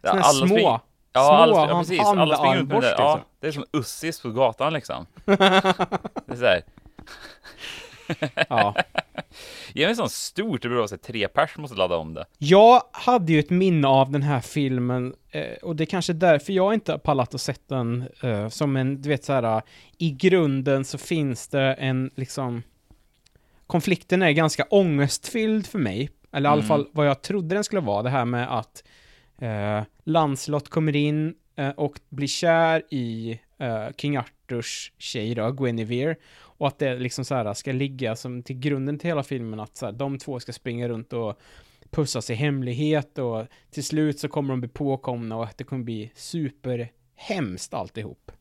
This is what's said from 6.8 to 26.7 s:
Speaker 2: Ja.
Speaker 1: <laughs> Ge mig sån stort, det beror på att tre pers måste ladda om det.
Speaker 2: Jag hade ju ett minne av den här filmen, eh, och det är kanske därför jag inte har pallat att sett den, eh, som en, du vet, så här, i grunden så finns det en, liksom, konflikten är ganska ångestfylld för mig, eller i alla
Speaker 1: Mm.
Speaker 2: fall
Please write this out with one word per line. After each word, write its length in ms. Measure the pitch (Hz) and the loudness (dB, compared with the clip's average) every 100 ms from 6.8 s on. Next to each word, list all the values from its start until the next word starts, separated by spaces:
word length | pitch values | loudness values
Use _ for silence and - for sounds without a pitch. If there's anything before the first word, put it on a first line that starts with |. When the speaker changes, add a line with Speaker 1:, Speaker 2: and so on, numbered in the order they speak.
| - - - - - - - - - - - - - 160 139 - 160 | -20 -20 -20 -20 -20 -20 -20 -18 -16 -16 -18 -20 -10 -6 -4 -2 0
Speaker 2:
Ja. 260 | 117 101 104 - - - - | 2 2 0 -4 -6 -8 -16
Speaker 1:
<laughs> 480 | - - - - - | -16 -20 -20 -18 -12
Ge 120 | - 165 | -2 0
mig 100 | 233 | 0
sån 120 | 151 | -4
stort, 540 | - - - 220 135 | -4 -8 -6 -4 -4
det 60 | 120 | -2
beror 180 | 120 104 | 0 -2
på 60 | |
att 80 | 95 | -6
tre 260 | - 113 98 | -10 -4 0
pers 280 | - 156 - | 0 0 -4
måste 200 | 147 101 | -12 0
ladda 200 | 92 85 | 2 2
om 180 | 80 | -4
det. 100 | 78 - _ | -10 -14 _
Speaker 2:
Jag 440 | 143 190 226 247 - | 6 8 10 8 4
hade 400 | - - 247 165 | -4 0 2 4
ju 60 | 156 | 2
ett 120 | 147 | 2
minne 380 | 180 190 165 135 | 2 4 4 4
av 220 | 135 135 | 4 4
den 120 | 143 | 2
här 180 | 143 139 | 0 -2
filmen, 760 | - 151 139 127 123 127 127 131 _ | -2 -4 -2 0 -2 -2 -6 -10 _
eh, 220 | 151 135 - | -10 -8 -10
och 140 | - 156 | -8 -4
det 80 | |
är 20 | 160 | -2
kanske 260 | 185 165 | -2 -2
därför 400 | 160 180 147 - | 2 4 4 4
jag 220 | 190 190 | 2 2
inte 180 | 220 - | 2 -2
har 60 | 156 | -4
pallat 360 | - 139 120 | 0 0 0
att 60 | 135 | -4
sett 280 | - 127 _ | -6 -8 _
den, 400 | 135 117 123 127 - | -4 -2 -4 -6 -6
eh, 260 | 127 104 107 | -4 -2 -4
som 280 | - 147 135 | -2 0 2
en, 260 | 131 139 | 0 -2
du 60 | 147 | -2
vet, 160 | 143 | -2
så 80 | - | 0
här, 300 | 135 117 110 - - - _ | 0 2 0 -4 -20 -20 _
i 120 | 165 | -4
grunden 720 | 131 185 185 156 135 131 135 | 2 4 4 2 0 0 0
så 140 | 135 139 | -2 -8
finns 500 | - 165 143 117 - | -4 -2 -2 -4 -4
det 260 | 143 135 | 0 0
en, 360 | 135 135 127 131 | 0 -2 -2 -4
liksom, 480 | - 131 - 131 117 - _ _ _ _ _ _ _ _ _ _ | -6 -8 -6 -6 -6 -10 _ _ _ _ _ _ _ _ _ _
konflikten 560 | 175 196 180 - 185 | -2 0 -2 0 2
är 80 | 180 | 4
ganska 340 | 147 160 - - | 4 2 0 2
ångestfylld 960 | 202 185 143 139 - - 233 220 220 190 | 4 4 2 0 -2 -6 -2 0 0 -2
för 120 | 214 | -2
mig, 320 | 117 95 143 _ _ | -2 -2 -6 _ _
eller 160 | 139 143 | 0 2
i 40 | |
alla 100 | 151 | 2
Speaker 1:
Mm. 60 | |
Speaker 2:
fall 180 | 107 | 2